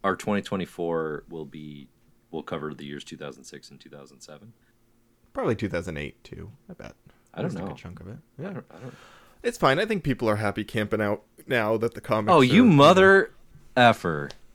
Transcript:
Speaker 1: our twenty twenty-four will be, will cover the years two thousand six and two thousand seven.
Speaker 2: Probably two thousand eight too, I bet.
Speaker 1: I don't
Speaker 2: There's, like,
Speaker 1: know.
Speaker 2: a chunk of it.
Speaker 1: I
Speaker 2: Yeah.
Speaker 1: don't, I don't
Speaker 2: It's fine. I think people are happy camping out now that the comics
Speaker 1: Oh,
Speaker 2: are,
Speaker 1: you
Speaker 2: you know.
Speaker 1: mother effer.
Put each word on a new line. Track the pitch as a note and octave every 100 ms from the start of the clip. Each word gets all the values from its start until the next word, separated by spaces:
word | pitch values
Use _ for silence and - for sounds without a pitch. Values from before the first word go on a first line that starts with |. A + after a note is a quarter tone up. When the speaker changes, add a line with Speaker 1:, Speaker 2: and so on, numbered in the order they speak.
Speaker 1:
our | G2 F#2
twenty | - G2+
twenty-four | - G2 F2 - E2+ E2 D#2 D2 -
will | E2 C#2+
be, | D#2 D2+ D2 C#2 _ _ _ _
will | D#2+
cover | - E2 D2+
the | C#2+
years | D2 C#2+
two | - C#2+
thousand | D2 B1+
six | C2 D2 -
and | C#2
two | -
thousand | C#2+ C#2 C2+
seven. | - D2+ A2 A2 _ _ _ _ _ _ _
Speaker 2:
Probably | - G#3
two | A2 G2+
thousand | E2+ E2+ D2+
eight | D2 _
too, | - - D#2+ - _
I |
bet. | F3+ - _ _ _ _
Speaker 1:
I | E2+
don't | E3
Speaker 2:
There's, | F2+
like, | F#2
Speaker 1:
know. |
Speaker 2:
a | D2
chunk | F2+ F#2
of | F2
it. | B2 _ -
Speaker 1:
I |
Speaker 2:
Yeah. | C3
Speaker 1:
don't, | E3 -
I | F2
don't | B2+ - - - _ _
Speaker 2:
It's | - A#3+
fine. | D3 C#3
I |
think | G#3+ G#3
people | D3+ B2 A2+
are | G#2
happy | G#2+ G2+
camping | G#2 A2+ G#2 A2
out | G#2 G#2 _ _ -
now | B2+ G#2+ A2+
that | A2+
the | -
comics | - A2 G#2+
Speaker 1:
Oh, | E3+
Speaker 2:
are, |
Speaker 1:
you | B2+
Speaker 2:
you | E3+
know. | B3
Speaker 1:
mother | D3 D3 F#3 F#3+ G3 - - _ - - -
effer. | A#2+ G#2+ F2 D2+ C#2 - -